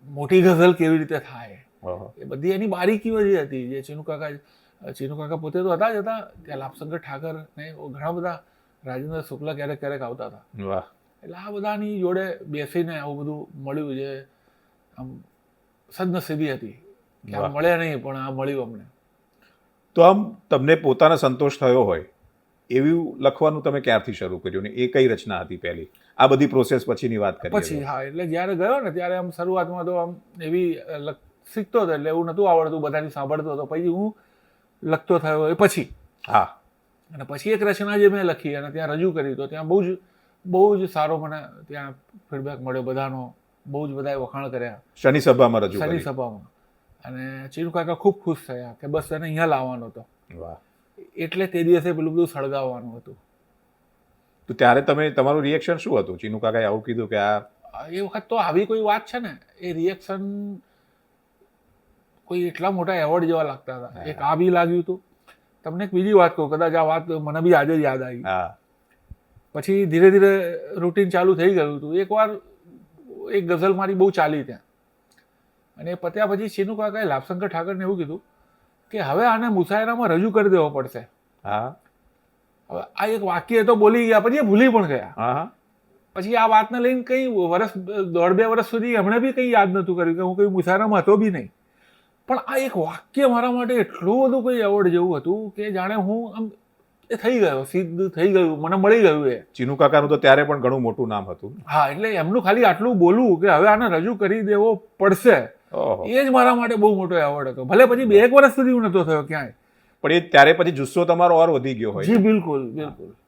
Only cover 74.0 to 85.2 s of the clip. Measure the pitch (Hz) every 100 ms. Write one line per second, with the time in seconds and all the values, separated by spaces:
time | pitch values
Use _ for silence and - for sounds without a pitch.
74 | 196 185 156 151 131 113 _ _ _ _
75 | _ _ _ _ _ _ _ _ 160 180
76 | 170 185 214 202 214 208 196 214 214 202
77 | 202 135 - 180 196 165 170 190 190 196
78 | 151 175 _ _ _ _ _ _ _ 220
79 | 143 156 240 226 240 196 160 208 226 233
80 | 226 165 214 214 202 185 151 143 131 123
81 | 117 _ _ _ 98 104 120 160 _ _
82 | _ _ _ _ _ _ _ - - -
83 | 208 220 196 175 - 226 208 220 214 233
84 | 226 220 220 277 233 196 262 226 175 131
85 | - -